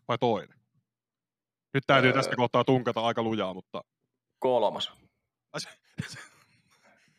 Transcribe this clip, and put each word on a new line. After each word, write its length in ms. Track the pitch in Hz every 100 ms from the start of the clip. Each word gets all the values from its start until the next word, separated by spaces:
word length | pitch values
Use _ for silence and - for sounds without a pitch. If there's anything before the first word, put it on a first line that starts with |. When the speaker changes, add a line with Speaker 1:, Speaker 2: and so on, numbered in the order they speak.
| -
Speaker 1:
Vai 100 | 117
toinen? 400 | 123 104 - _ _ _ _ _ _ _ _ _ _ _ _
Nyt 100 | 139 -
täytyy 240 | 135 127
Speaker 2:
Öö. 40 | 131
Speaker 1:
tästä 200 | - 117
kohtaa 280 | 120 127
tunkata 360 | 120 131 120 113
aika 220 | 113 117
lujaa, 320 | 113 110 95
mutta 300 | 92 - - - _ _ _ _ -
Speaker 2:
Kolmas. 540 | 127 123 101 82 - - _ _ _ _ _
Speaker 1:
Ai 80 | 156
se, 80 | - - _ -
<laughs> 180 | - - - _ _ _ _ _ _ _ _